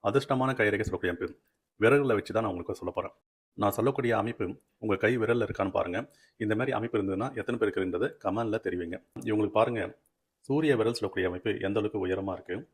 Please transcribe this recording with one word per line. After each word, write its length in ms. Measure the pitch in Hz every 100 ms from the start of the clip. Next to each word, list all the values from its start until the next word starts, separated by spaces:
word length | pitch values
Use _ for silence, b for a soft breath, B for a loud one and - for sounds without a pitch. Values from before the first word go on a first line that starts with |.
| 101
அதிர்ஷ்டமான 440 | 123 135 131 131 131
கைரேகை 260 | 107 101 110
சொல்லக்கூடிய 260 | 95 92
அமைப்பு 220 | 87 - - _ _ _ _
விரல்களை 300 | 110 139 139 107
வச்சு 160 | -
தான் 100 | 101 110
நான் 60 |
உங்களுக்கு 260 | 90 87 98
சொல்ல 120 | 92 90
போறேன். 180 | 95 _ _ _ _ -
நான் 140 | 104 101
சொல்லக்கூடிய 360 | 117 135 123 120
அமைப்பு 240 | 117 113 95 - _ _
உங்க 120 | 110 95
கை 80 | 104 123
விரல்ல 240 | 110 117 117
இருக்கான்னு 280 | - 98 95
பாருங்க. 240 | 90 90 - b b b
இந்த 100 | 110 107
மாதிரி 160 | 131 117
அமைப்பு 180 | 113 117
இருந்ததுன்னா 300 | 98 95 127 131
எத்தனை 180 | 104 120
பேருக்கு 220 | 107 98
இருந்தது 260 | 92 87 127 - 104
கமெண்ட்ல 340 | 98 117 107 -
தெரிவிங்க. 320 | 90 85 87 _ - -
இவங்களுக்கு 300 | 107 104 107
பாருங்க, 200 | 117 120 107 - _ _ _ _ -
சூரிய 260 | 139 156 127
விரல் 180 | 113 117
சொல்லக்கூடிய 320 | 101 98 90
அமைப்பு 220 | 87 113 104 95
எந்த 120 | 104
அளவுக்கு 240 | 104 104 92
உயரமா 300 | 95 95 92
இருக்கு 200 | - 92 151